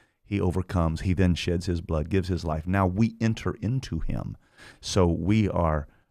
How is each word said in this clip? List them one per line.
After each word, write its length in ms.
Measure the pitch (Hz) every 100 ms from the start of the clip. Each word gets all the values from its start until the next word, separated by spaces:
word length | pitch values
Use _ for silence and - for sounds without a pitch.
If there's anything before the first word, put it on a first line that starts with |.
| _ _
he 160 | - 101
overcomes, 600 | 95 90 90 92 82 80
he 100 | 98
then 220 | 90 92
sheds 320 | 85 - 87 90
his 140 | 87
blood, 280 | - 80 76
gives 200 | 95 90
his 160 | 87
life. 220 | 80 78 82
Now 200 | 98 95
we 280 | 92 113 -
enter 360 | - - 90 -
into 400 | 95 131 - 82
him. 360 | - 60 50 - _ - - -
So 260 | - 104 87
we 420 | 82 82 110 101
are, 380 | 90 82 78 76 _ _